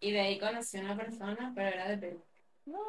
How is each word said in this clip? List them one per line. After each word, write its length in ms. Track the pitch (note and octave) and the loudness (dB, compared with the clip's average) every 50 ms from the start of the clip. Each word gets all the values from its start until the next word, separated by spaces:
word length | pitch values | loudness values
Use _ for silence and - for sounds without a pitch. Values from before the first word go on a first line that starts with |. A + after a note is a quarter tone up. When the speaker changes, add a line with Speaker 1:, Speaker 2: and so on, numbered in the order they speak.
Speaker 1:
Y 120 | G3 G3+ | 0 2
de 80 | G#3 G3+ | 4 6
ahí 180 | G3 G3 G3+ G3 | 4 4 4 2
conocí 400 | G3+ G#3+ A3+ A#3 A3+ - - G3 | 2 0 0 0 -2 -4 -4 -2
a 40 | |
una 140 | G3 G3+ G#3 | -2 -2 -2
persona, 560 | G#3+ A3+ A3+ - - F#3+ G3+ G#3+ A#3 B3 B3+ - | -2 -2 -4 -4 -4 -4 -2 -2 -2 -4 -4 -2
pero 140 | G3 G3 G3 | 0 0 2
era 200 | F#3 F#3 F#3+ G3+ | 2 0 0 0
de 100 | G#3 G3+ | 0 0
Perú. 240 | F#3 F3 E3+ - - - - - - - - - - | -2 -4 -6 -8 -12 -18 -20 -20 -20 -20 -20 -14 -10
Speaker 2:
No. 120 | C#4+ D#4+ G4 G#4+ | -6 -4 -4 -4